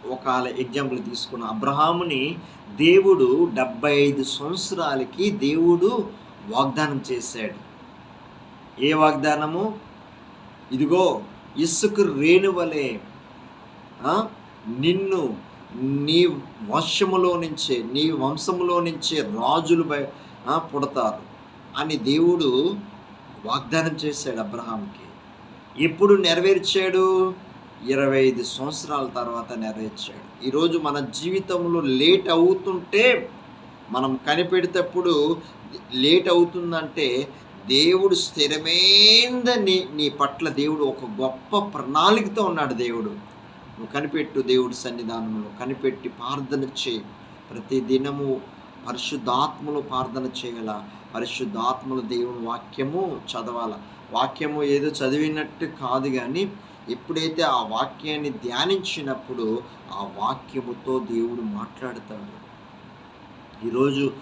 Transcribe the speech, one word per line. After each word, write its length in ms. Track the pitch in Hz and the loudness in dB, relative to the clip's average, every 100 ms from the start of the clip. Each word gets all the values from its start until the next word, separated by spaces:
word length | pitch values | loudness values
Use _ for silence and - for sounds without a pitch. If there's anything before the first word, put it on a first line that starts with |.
| - | -10
ఒక 460 | 127 135 127 123 120 | -6 0 0 0 -4
ఎగ్జాంపుల్ 460 | 127 131 139 123 | -4 -4 -4 -4
తీసుకున్న 400 | 107 120 - 123 | -6 -8 -8 -8
అబ్రహాముని 920 | 113 110 131 143 156 170 175 139 139 170 - - - 101 | -8 -4 -2 2 2 2 0 -2 -2 -6 -12 -18 -12 0
దేవుడు 760 | 160 185 190 185 127 135 170 | 4 6 6 6 4 4 2
డెబ్బై 420 | 113 131 117 147 143 | 0 -4 -2 0 4
ఐదు 280 | 143 139 | 4 2
సంవత్సరాలకి 1080 | 131 - 143 180 - 180 156 135 127 - 202 | -4 -6 -6 -6 -6 -4 -2 -2 -4 -2 -2
దేవుడు 760 | 196 135 156 170 170 190 240 - - - - 202 | 0 0 2 4 4 4 0 -4 -10 -18 -18 -4
వాగ్దానం 540 | 220 139 127 151 139 113 | 0 0 0 -2 -2 -4
చేశాడు. 420 | 123 113 117 107 95 - - - - - - - - - - - - | -6 -6 -8 -8 -10 -18 -20 -20 -20 -20 -20 -20 -20 -20 -20 -18 -2
ఏ 100 | 135 | 2
వాగ్దానము? 840 | 156 156 139 147 151 151 165 214 208 - - - - - - - - - | 6 4 4 2 0 0 -2 -4 -6 -14 -20 -20 -20 -20 -20 -20 -20 -8
"ఇదిగో 500 | 131 139 175 180 170 - - - 135 | -2 2 4 4 2 -6 -16 -10 -2
ఇసుక 420 | 165 - 208 202 | -2 0 0 2
రేణువలే, 1040 | 190 139 151 180 196 180 165 151 135 107 - - - - - - - - - - | 2 2 6 6 6 2 -2 -2 -4 -6 -12 -20 -20 -20 -20 -20 -20 -20 -20 -8
ఆ, 240 | 127 185 220 - - - 110 120 | -2 0 -2 -8 -20 -16 -10 0
నిన్ను 580 | 156 185 196 185 139 104 - - - 117 | 2 2 2 0 0 -4 -12 -20 -16 -6
నీ 440 | 131 139 143 165 175 143 - - 107 | -2 0 2 4 4 2 -8 -12 -4
వంశములో 640 | 135 160 - 190 185 180 | -2 0 0 2 4 2
నుంచే, 500 | 175 165 147 - 123 113 | 2 -2 -4 -2 -2 -2
నీ 180 | 131 156 | 0 0
వంశములో 680 | 151 135 151 - 180 180 175 | 0 -2 -2 -2 -2 0 0
నుంచే 420 | 170 151 - 156 | 0 -2 -2 -2
రాజులు 640 | 107 107 120 156 160 170 | -2 -2 2 2 4 2
బయ-, 240 | 156 147 135 - - - 120 | 2 -2 -4 -8 -20 -10 -4
ఆ, 100 | 156 | -2
పుడతారు" 760 | 160 143 135 139 113 107 - - - - - - | -2 -4 -2 0 -2 -2 -10 -20 -20 -20 -12 -6
అని 200 | 156 151 | -4 -2
దేవుడు 800 | 113 147 170 175 143 127 165 202 - - - - - - 107 | 0 4 4 4 2 2 2 -2 -10 -18 -20 -20 -20 -14 -6
వాగ్దానం 500 | 135 139 160 160 143 | -6 -2 -2 0 -2
చేశాడు 420 | 147 143 139 113 | -4 -4 -4 -4
అబ్రహాంకి. 680 | 104 117 117 110 101 - - - - - - - - 120 | -6 -8 -8 -8 -10 -14 -18 -20 -20 -20 -20 -20 -12 0
ఎప్పుడు 300 | 160 160 202 | 0 6 8
నెరవేర్చాడు? 1200 | 202 180 165 185 190 185 196 190 185 190 185 185 185 - - - - 117 | 8 6 4 6 4 2 0 2 4 4 4 2 -2 -12 -20 -20 -8 -2
ఇరవై 360 | 135 139 135 | 2 4 6
ఐదు 200 | 131 117 | 6 4
సంవత్సరాల 640 | 117 - 135 151 165 147 131 | -2 -6 -8 -8 -6 -4 -4
తర్వాత 480 | 113 120 117 110 | -4 -6 -6 -8
నెరవేర్చాడు. 920 | 120 110 107 107 - - - - - 127 | -6 -6 -6 -8 -8 -12 -14 -18 -8 -2
ఈరోజు 300 | 135 170 165 | 2 2 2
మన 220 | 151 143 | 0 -2
జీవితంలో 800 | 131 - 160 190 185 180 175 170 | -4 -6 -4 -2 -2 -2 0 0
లేట్ 500 | 143 131 151 190 185 | 2 4 6 6 4
అవుతుంటే, 1000 | 165 175 190 196 185 - 202 247 240 - - - - - - - | 4 4 4 0 -4 0 4 6 4 0 -12 -18 -20 -20 -20 -8
మనం 280 | 120 135 131 - | -2 -2 -2 0
కనిపెడేటప్పుడు 1080 | 156 170 185 175 180 180 180 180 156 151 165 - - - - - | 0 2 2 2 0 -2 0 2 2 2 0 -6 -18 -18 -18 -8
లేట్ 360 | 127 139 175 180 | 0 4 4 6
అవుతుందంటే 960 | 175 170 180 170 165 151 165 139 123 143 - - - - | 4 4 0 -4 -4 -4 -2 0 0 -4 -10 -20 -14 0
దేవుడు 480 | 131 160 185 196 180 | 4 6 6 4 2
స్థిరమైందని 1700 | - - 143 151 160 170 190 196 208 226 240 254 240 240 196 185 185 | 0 -2 -2 0 0 2 6 8 10 8 6 2 2 2 4 2 0
నీ 160 | 151 147 | -2 -2
పట్ల 400 | 139 143 - 160 | 0 -2 0 -4
దేవుడు 340 | 135 147 156 | 0 0 0
ఒక 220 | 143 123 127 104 | -2 -2 -8 -4
గొప్ప 360 | 131 - - 202 | -4 -4 -2 -2
ప్రణాళికతో 840 | 202 139 131 147 175 214 208 220 | -2 -4 -2 4 6 4 2 0
ఉన్నాడు 300 | 196 165 139 | 0 0 -2
దేవుడు. 360 | 117 120 117 104 | -2 -2 -4 -6
నువ్వు 840 | 101 - - - - - - 113 | -8 -14 -20 -20 -20 -20 -16 -10
కనిపెట్టు, 480 | 143 147 160 143 135 | -6 -4 -4 -4 -2
దేవుడి 320 | 123 127 123 | 2 2 2
సన్నిధానంలో 760 | 120 131 120 113 117 110 107 104 - | -4 -8 -8 -8 -6 -6 -6 -8 -10
కనిపెట్టి 500 | 123 131 131 - 123 | -8 -4 -2 -4 -6
ప్రార్థన 540 | 107 120 139 135 139 | -10 -8 -6 -4 -4
చేయి. 380 | 131 - 131 113 101 - - - - | -4 -6 -6 -6 -8 -16 -20 -20 -16
ప్రతి 300 | - 101 135 | -14 -4 -2
దినము 600 | 120 131 139 143 139 131 - - - - 117 | 2 0 0 -4 -4 -4 -6 -18 -20 -16 -10
పరిశుద్ధాత్మలో 960 | 123 - 143 117 123 151 - 147 147 | -8 -6 -4 0 2 0 -2 -6 -6
ప్రార్థన 480 | - 127 127 135 127 - 123 | -4 -4 -4 -6 -8 -8 -10
చేయాల. 360 | 117 110 104 101 - - 113 | -8 -8 -8 -12 -18 -12 -8
పరిశుద్ధాత్మలో 880 | 120 - 123 104 120 131 135 131 | -8 -6 -6 -2 -2 -2 -4 -6
దేవుని 460 | 113 120 120 120 113 | -4 -2 -4 -4 -6
వాక్యము 720 | 120 - - 135 165 190 131 - | -8 -8 -6 -4 -2 -4 -6 -8
చదవాల. 420 | 123 113 120 113 101 - - - | -8 -8 -6 -6 -8 -14 -20 -6
వాక్యము 500 | 113 131 - 151 147 | -2 -2 -2 -4 -2
ఏదో 240 | 143 143 147 | 2 2 0
చదివినట్టు 800 | 147 131 143 156 156 151 - 160 | -2 0 2 0 -2 -6 -8 -10
కాదు 440 | - 131 131 135 | -8 -4 -2 0
కానీ, 420 | 127 120 156 196 202 - - - | -2 -2 -4 -4 -6 -18 -16 -10
ఎప్పుడైతే 520 | 120 - 160 160 160 | -10 -6 -4 -2 0
ఆ 200 | 160 127 | 2 2
వాక్యాన్ని 680 | 107 110 135 - 156 151 147 | 0 -2 -4 -6 -6 -4 -4
ధ్యానించినప్పుడు 1300 | 117 117 120 160 196 - - 139 127 - 123 110 113 - - - | -6 -6 -2 0 0 -2 -6 -6 -8 -8 -6 -2 -4 -6 -16 -14
ఆ 180 | 95 98 95 | -12 -10 -6
వాక్యముతో 800 | 110 135 - 135 120 110 131 131 | -4 -4 -8 -8 -8 -8 -2 -2
దేవుడు 420 | 107 117 117 120 | 0 0 0 -2
మాట్లాడతాడు. 1000 | 110 104 113 - 131 117 - 104 101 - - - - - - - - - - - - - 113 | -6 -6 -8 -10 -10 -10 -14 -14 -16 -18 -20 -20 -20 -20 -20 -20 -20 -20 -20 -20 -20 -10 -4
ఈరోజు 440 | 120 139 135 139 - | 2 2 2 0 -2